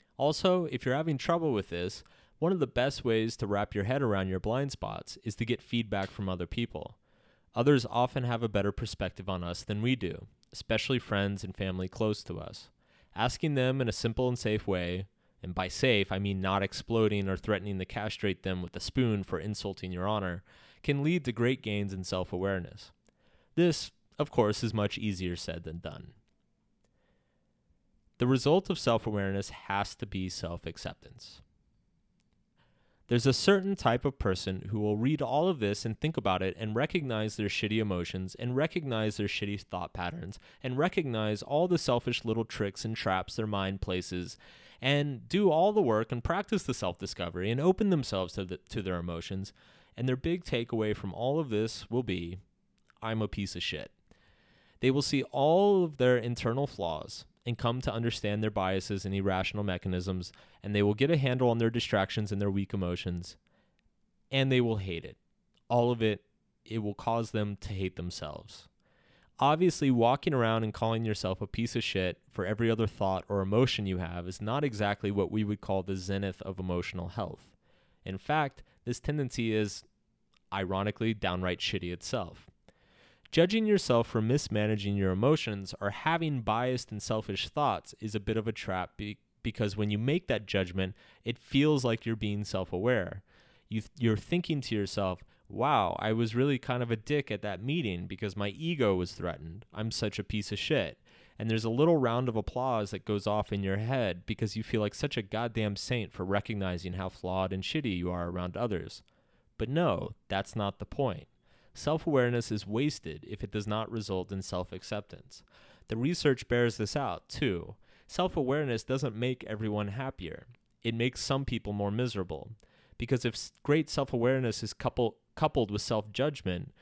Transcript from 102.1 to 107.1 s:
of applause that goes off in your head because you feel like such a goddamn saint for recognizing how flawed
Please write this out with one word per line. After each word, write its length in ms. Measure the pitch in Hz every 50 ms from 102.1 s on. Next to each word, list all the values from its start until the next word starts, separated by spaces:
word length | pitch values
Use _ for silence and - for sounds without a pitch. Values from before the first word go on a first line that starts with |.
| 117 123 131 120
of 60 | 110
applause 560 | 110 - - - 123 127 131 120 110 104 98
that 140 | 104 90 -
goes 240 | - 104 101 - 104
off 240 | 104 107 101 - 104
in 100 | 101 98
your 140 | 95 95
head 500 | 101 110 117 135 131 117 95 87 90 -
because 300 | - 107 - 110 101 -
you 80 | 113 110
feel 160 | - - 110
like 120 | 104 104 -
such 240 | - - 147 -
a 60 | 120 101
goddamn 540 | - - 110 120 117 107 113 107 104 101
saint 360 | - - - 127 117 104 - -
for 120 | - 92
recognizing 680 | 92 98 101 - - 110 101 95 92 90 85 90 90 90
how 140 | 95 92
flawed 440 | 92